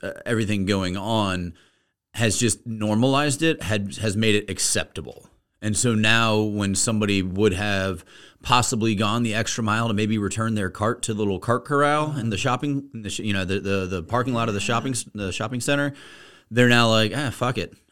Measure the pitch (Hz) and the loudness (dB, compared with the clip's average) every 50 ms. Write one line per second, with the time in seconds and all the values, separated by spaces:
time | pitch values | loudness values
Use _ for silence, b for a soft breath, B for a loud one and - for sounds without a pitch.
0 | - 95 - - - - 120 110 113 98 107 101 95 95 101 98 95 90 90 101 | -8 -10 -10 -10 -6 -2 -2 -2 0 0 -2 -2 0 0 0 0 0 -2 -4 -4
1 | 95 110 113 110 101 95 92 90 87 87 85 b b b b b b b b b | -4 -2 0 0 0 0 -2 -4 -6 -8 -10 b b b b b b b b b
2 | _ _ - 107 117 110 98 - 123 113 - - _ 117 113 107 104 107 107 110 | _ _ -4 0 0 0 2 2 0 0 0 -2 _ -10 -6 -4 -2 0 2 4
3 | 123 135 135 139 147 147 127 - 160 160 156 156 - - 107 104 101 98 - - | 4 4 4 2 2 0 0 0 0 0 0 0 -2 -2 -2 -2 -2 -4 -6 -4
4 | 104 113 95 107 113 110 104 104 - - 95 - - - - 98 76 - _ - | -4 -2 0 2 2 4 4 2 0 -2 -4 -2 -2 0 0 0 -2 -4 _ -12
5 | 76 - - - - _ _ _ _ _ _ _ 107 110 104 - 123 123 113 110 | -12 -12 -16 -18 -20 _ _ _ _ _ _ _ -4 -2 0 2 2 2 2 4
6 | 107 110 113 117 117 113 110 107 107 107 104 104 101 98 98 95 - 120 110 107 | 4 4 4 4 4 4 4 2 2 0 0 0 0 0 0 0 0 0 0 0
7 | 107 101 101 98 92 92 90 95 107 107 90 92 104 104 101 95 95 98 92 87 | 2 2 2 2 0 -2 0 2 2 2 2 2 0 0 0 0 0 -2 -4 -6
8 | - B B B B B B B - - 123 123 117 - 135 110 110 113 107 95 | -10 B B B B B B B 0 2 2 4 4 2 0 0 0 0 2 0
9 | 110 101 110 120 120 113 104 113 110 - - - 113 104 107 113 117 117 104 104 | 0 0 0 0 0 0 -2 -2 -2 -2 -4 -2 -2 0 0 0 0 0 0 0
10 | 110 107 110 110 101 95 - 113 110 113 113 107 98 92 - - 104 113 123 - | 0 0 0 0 -2 -2 -2 -2 -2 0 0 -2 -2 -4 -2 -2 -2 -2 -2 -2
11 | - - 110 104 107 101 95 90 - - 117 123 - - 147 143 147 143 147 151 | -4 -4 -2 -2 -2 -2 -2 -2 0 0 0 0 0 0 2 2 2 2 2 0
12 | 151 151 147 - 107 117 104 92 95 131 123 135 147 147 139 135 139 - - 113 | 0 -2 -4 -4 -2 -2 -2 0 0 0 -2 0 -2 -2 -2 -4 -4 -8 -14 -12
13 | 104 98 - - - 107 101 98 92 87 95 101 95 98 98 98 92 90 95 90 | -10 -8 -8 -6 -4 -2 -2 -2 0 -2 -2 -2 0 -2 -2 -2 -2 -2 -4 -6
14 | 82 - 113 123 123 131 123 117 117 113 101 98 87 - 117 117 113 131 135 - | -4 -2 -2 -2 0 0 0 0 0 0 -2 -2 -2 0 0 0 0 -2 -4 -6
15 | - - - 107 101 92 90 - 110 113 123 123 - - 143 143 143 143 139 B | -6 -8 -10 -6 -6 -6 -4 -6 -6 -6 -6 -4 -2 0 0 0 0 -2 -4 B
16 | B B B B B B B B B B 107 120 123 120 120 120 117 113 110 110 | B B B B B B B B B B 2 4 6 6 6 6 6 6 4 4
17 | 110 107 90 135 151 123 - - 123 123 131 107 82 - - _ _ _ | 4 2 0 -2 -4 -4 -4 -2 -2 -2 -2 -2 -4 -6 -10 _ _ _